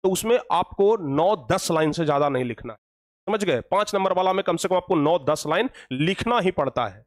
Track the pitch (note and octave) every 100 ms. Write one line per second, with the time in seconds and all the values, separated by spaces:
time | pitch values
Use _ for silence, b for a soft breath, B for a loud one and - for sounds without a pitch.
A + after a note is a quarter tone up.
0 | F#3+ F#3 A3 A#3+ - E3+ F3+ - G3 A3
1 | D3+ C#3+ F3 G#3 A#2 F#3 - D#3+ D#3 D3
2 | D#3 C#3+ D3 C3 B2 A2 B2 G#2+ _ _
3 | _ _ - G#3+ F#3+ B2 - F#3+ G#3 G3
4 | F#3+ F3+ F#3 F#3+ F#3+ E3+ F#3 F#3 F3 F3
5 | D3 F3 C#3 D3+ D3+ D#3+ B3+ B B B2+
6 | D#3+ G3 A3+ A#3+ F#3 - C3+ - A2 G2